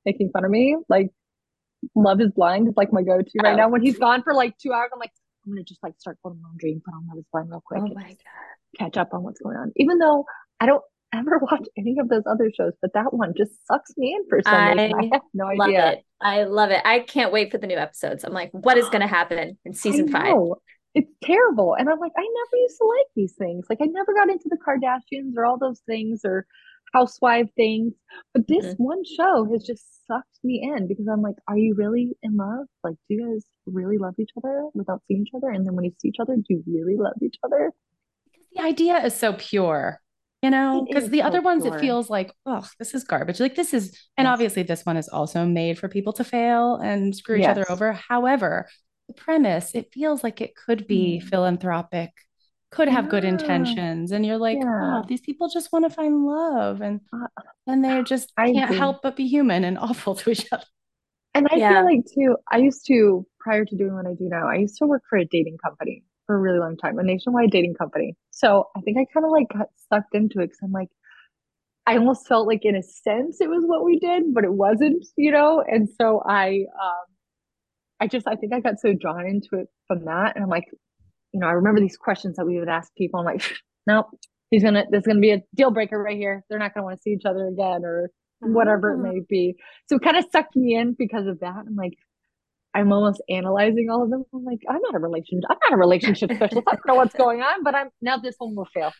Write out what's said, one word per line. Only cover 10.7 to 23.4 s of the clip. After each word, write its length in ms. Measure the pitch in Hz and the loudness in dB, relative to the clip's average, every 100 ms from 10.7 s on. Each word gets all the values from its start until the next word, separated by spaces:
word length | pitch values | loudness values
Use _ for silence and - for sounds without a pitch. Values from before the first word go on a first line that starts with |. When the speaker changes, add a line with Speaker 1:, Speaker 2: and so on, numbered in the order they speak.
| 285 - _ - | 2 0 _ -10
Speaker 1:
ever 260 | 226 285 320 | -6 0 0
<laughs> 120 | 262 | 0
watch 160 | 302 - - | -2 -4 -6
any 200 | 214 262 | -4 -2
of 100 | 240 | 0
those 140 | 220 214 | 0 0
other 240 | 220 220 - | 0 0 0
shows, 180 | 175 - | -4 -4
but 100 | 185 | -4
that 180 | 208 254 | -2 -2
one 220 | 240 185 175 | -2 -4 -2
just 300 | 208 _ - | -4 _ -4
sucks 260 | 285 - - | -4 -4 -6
me 180 | 262 403 | -4 -4
in 120 | 370 | 0
for 120 | 202 | 0
some 220 | 208 208 | 4 4
reason. 280 | 208 208 214 | 4 4 2
I 0 | - | 0
Speaker 2:
I 80 | 226 | 0
Speaker 1:
have 100 | 269 - | 0 -2
no 120 | 190 190 202 | -6 -4 0
Speaker 2:
love 140 | 202 | 2
Speaker 1:
idea. 220 | 190 165 | 4 2
Speaker 2:
it. 120 | - _ - | 0 _ -4
I 240 | 202 208 | -2 0
love 260 | 196 208 208 | 0 2 2
it. 120 | 190 | 2
I 160 | 220 240 | 2 2
can't 320 | 240 285 214 | 0 -2 0
wait 180 | 214 208 | 0 -2
for 80 | 202 | -4
the 80 | 196 | -6
new 100 | 170 | -4
episodes. 460 | 151 - 147 - | -6 -6 -8 -8
I'm 80 | - | -8
like, 180 | 185 175 | -10 -10
"What 260 | 190 247 247 | -2 4 4
is 100 | 233 | 4
gonna 200 | 208 202 | 0 0
happen 500 | 180 170 170 160 196 | 0 0 -4 -6 -12
in 100 | 175 | -16
season 320 | 196 208 294 311 | -6 -2 0 2
Speaker 1:
I 60 | |
Speaker 2:
five?" 220 | 269 - | 2 4
Speaker 1:
know. 220 | 269 170 - _ _ _ | 2 2 -4 _ _ _
It's 160 | 294 - - | -2 -2 -6
terrible. 500 | - 381 494 226 180 | 0 4 4 4 2
And 140 | - 269 | 2 0
I'm 100 | 311 | -2
like, 140 | 339 - | -4 -6
"I 60 | |
never 340 | 427 466 480 494 | -6 -6 -2 0
used 160 | 494 480 | 0 0
to 60 | 440 | 0
like 200 | 494 554 226 | 2 0 -2
these 180 | 190 | -4
things. 300 | - | -4